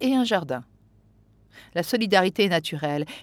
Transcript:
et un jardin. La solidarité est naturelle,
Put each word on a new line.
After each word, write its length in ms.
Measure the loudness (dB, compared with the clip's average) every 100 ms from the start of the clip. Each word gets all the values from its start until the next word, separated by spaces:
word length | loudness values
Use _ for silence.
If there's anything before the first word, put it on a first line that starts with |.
et 140 | 0 2
un 80 |
jardin. 400 | 2 0 -2 -8 -8 _ _ _ _ _ _ _ _ -20 -10
La 100 | -6
solidarité 600 | -2 -2 4 4 4 2 2
est 40 |
naturelle, 560 | 2 -2 -4 -2 -2 -4 -10